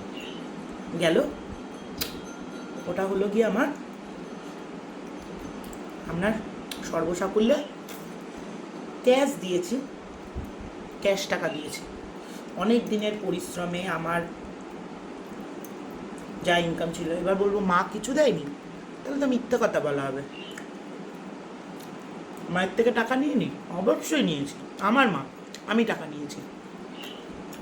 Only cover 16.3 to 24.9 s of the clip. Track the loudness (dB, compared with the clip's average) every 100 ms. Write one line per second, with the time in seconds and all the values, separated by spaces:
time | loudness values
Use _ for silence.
16.3 | -2 4 6 4 2 0 -2 -2 2 4
17.3 | 4 4 4 6 6 4 0 2 6 8
18.3 | 6 0 -8 -12 -12 -12 -10 -4 2 4
19.3 | 4 4 4 4 4 2 2 0 -2 -6
20.3 | -10 -10 -10 -10 -12 -10 -10 -10 -10 -10
21.3 | -10 -12 -12 -12 -12 -10 -12 -10 -10 -10
22.3 | -10 -2 0 2 6 6 6 4 4 4
23.3 | 4 2 -2 -6 0 4 4 4 4 4
24.3 | 2 -2 -6 -12 -2 4